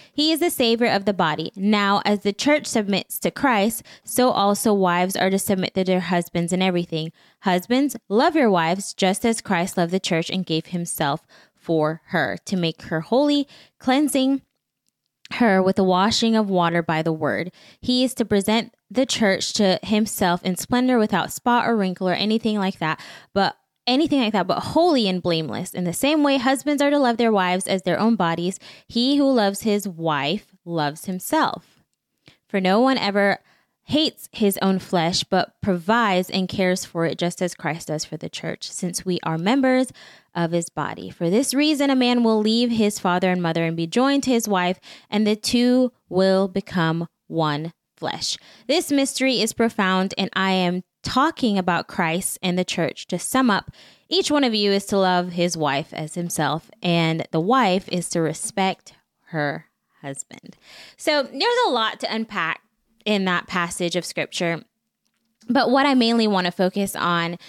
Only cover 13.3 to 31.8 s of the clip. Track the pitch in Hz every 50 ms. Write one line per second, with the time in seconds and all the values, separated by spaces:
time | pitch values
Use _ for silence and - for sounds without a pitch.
13.3 | 294 285 277 - - - - _ _ _ - 254 254 277 302 262 - 269 262 269
14.3 | 277 262 - _ _ _ _ _ _ _ _ _ _ _ _ _ _ _ - -
15.3 | - - 240 220 190 190 185 190 190 - 190 185 180 180 196 226 220 - 233 226
16.3 | 226 220 214 196 190 180 170 165 170 170 165 - 160 160 160 165 160 156 156 135
17.3 | 101 101 160 180 - - - - - _ - 247 247 247 254 247 - - 226 190
18.3 | 208 196 185 214 214 233 196 - - _ _ - 196 254 269 - - - 226 196
19.3 | 190 - - - - - 208 185 180 - - 190 220 214 220 208 - - 202 175
20.3 | 175 180 - 180 180 - - - 247 247 254 254 254 233 214 220 208 170 - -
21.3 | - - - 240 240 240 - 233 233 214 190 185 180 - 190 185 175 - 196 214
22.3 | 220 226 - 220 214 208 190 190 - - - 156 156 - - - - - - _
23.3 | - 196 196 160 - _ _ _ _ _ _ 247 247 277 330 - 294 277 233 208
24.3 | 220 196 175 185 - - - - - 311 339 359 311 254 214 190 185 180 - 180
25.3 | 165 160 160 135 104 110 - - - - 180 175 170 - - 277 311 302 294 285
26.3 | 269 269 233 262 269 269 - 294 294 269 285 285 294 285 269 240 233 226 240 226
27.3 | 214 196 185 180 180 185 190 - 196 185 - 185 170 - 208 233 233 196 180 165
28.3 | 165 165 175 185 - - - - - - _ - - 233 240 269 285 285 285 269
29.3 | 262 233 208 196 196 - - 226 202 208 202 202 170 160 165 160 151 139 135 143
30.3 | 190 214 - _ _ _ _ 170 170 165 147 143 151 - - 196 185 185 - -
31.3 | 302 320 285 - - - - _ _ _